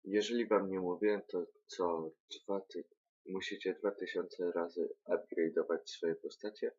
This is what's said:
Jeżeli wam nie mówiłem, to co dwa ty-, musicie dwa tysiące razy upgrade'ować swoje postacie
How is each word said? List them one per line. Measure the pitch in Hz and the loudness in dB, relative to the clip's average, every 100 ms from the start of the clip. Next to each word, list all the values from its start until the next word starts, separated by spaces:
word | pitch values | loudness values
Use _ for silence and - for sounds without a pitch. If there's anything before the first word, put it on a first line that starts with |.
Jeżeli | 98 104 104 120 113 | 2 2 2 0 4
wam | 104 95 | 4 4
nie | 95 | 0
mówiłem, | 90 87 104 104 | 0 4 4 4
to | - 90 82 _ _ | 0 -4 -4 _ _
co | - 90 82 80 - _ | 0 2 2 -2 -10 _
dwa | - - 98 | -14 -4 -4
ty-, | - 85 - _ _ _ - | -2 -10 -10 _ _ _ -8
musicie | 92 - 101 92 | -6 -4 -4 -4
dwa | 92 101 | 0 -2
tysiące | - 92 90 87 - 87 | -2 -4 -4 -4 -2 -2
razy | 87 85 87 80 - | 0 -2 -2 -4 -4
upgrade'ować | - 90 - - 80 82 78 82 - | -2 -2 -2 0 2 2 0 -2 -4
swoje | - 85 | -4 -2
postacie | 82 78 - 104 107 120 | -2 -6 -8 -10 -4 -6